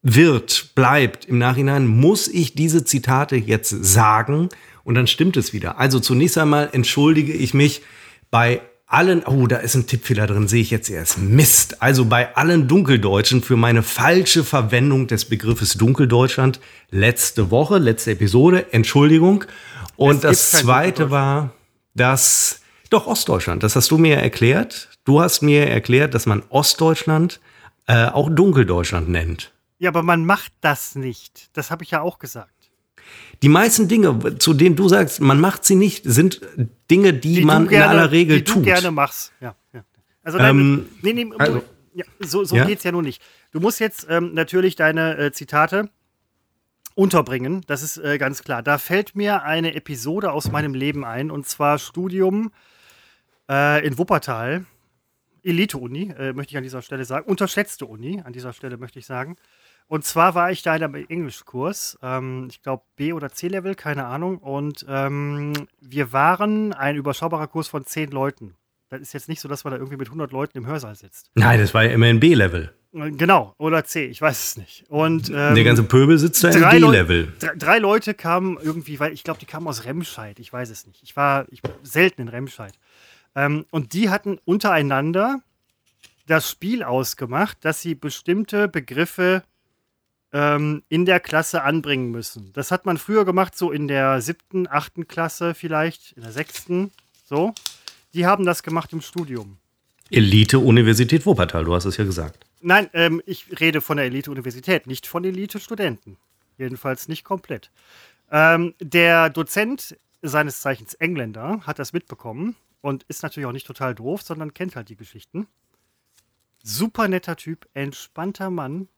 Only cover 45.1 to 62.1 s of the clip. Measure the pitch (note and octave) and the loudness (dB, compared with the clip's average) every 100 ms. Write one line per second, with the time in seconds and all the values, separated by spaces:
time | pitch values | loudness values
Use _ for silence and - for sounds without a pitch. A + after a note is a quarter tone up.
45.1 | D3+ C#3+ - C#3 D3 D#3 F#3+ G#3 _ _ | -2 -4 -6 -4 0 0 0 -6 _ _
46.1 | _ _ _ _ _ _ _ - - F#3+ | _ _ _ _ _ _ _ -14 0 2
47.1 | F3 A#2+ B2+ C3 F#3 F3 C#3+ D3 - D3+ | 2 0 -4 -4 -6 -6 -8 -8 -8 -4
48.1 | C#3+ C3 C#3 - B2 A#2 D3 - F#3 G#3 | -2 -4 -6 -8 -6 -2 -2 0 -4 -4
49.1 | G3+ G#3 G3+ D3 D#3+ E3 D#3 - C3+ B2 | -6 -2 -2 -2 -4 -4 -6 -10 -10 -8
50.1 | F3+ G3+ D3 - D3 D3+ C3 C#3 C#3+ B2+ | -6 -4 -4 -4 -4 -4 -4 -6 -6 -8
51.1 | A#2 D3+ D3 C#3 - D3 D3 - - F#3 | -8 -8 -10 -12 -4 -2 -2 -4 -10 -8
52.1 | F#3 F#3 G3+ A3 _ _ _ _ _ _ | -2 0 -2 -6 _ _ _ _ _ _
53.1 | _ _ _ - C#3 D3 D3 D3 B2+ F3 | _ _ _ -6 0 2 2 0 -4 0
54.1 | F#3 - A#2 A#2 E3 F#3 _ _ _ _ | -2 -2 -8 -6 -8 -10 _ _ _ _
55.1 | _ _ _ F3 E3+ G#3 C#3+ A#2+ C#3 G3+ | _ _ _ -4 -2 -2 -4 -10 -10 -10
56.1 | D#3+ C3+ C3 C#3+ D3 C3 B2+ - C#3 B2 | -8 -8 -8 -10 -10 -10 -14 -12 -12 -8
57.1 | C3 - F#3+ G3 - G3+ - C3 G#2+ A#2+ | -8 -6 -4 -4 -4 -8 -10 -16 -14 -12
58.1 | G3 C#3+ B2 B2 A#2 C3 A#2+ A#2+ - - | -12 -14 -16 -16 -16 -16 -16 -18 -20 -14
59.1 | B2+ C3+ F3+ _ _ _ _ _ D#3 - | -12 -12 -14 _ _ _ _ _ -8 -6
60.1 | E3 F3 F3 F3 F#3 - D#3+ D#3 C#3+ D3 | 2 2 2 -2 -2 -4 -2 -4 -8 -12
61.1 | E3 D3+ - _ B2 D3 G3 - - B2+ | -10 -10 -12 _ -8 -8 -8 -14 -14 -10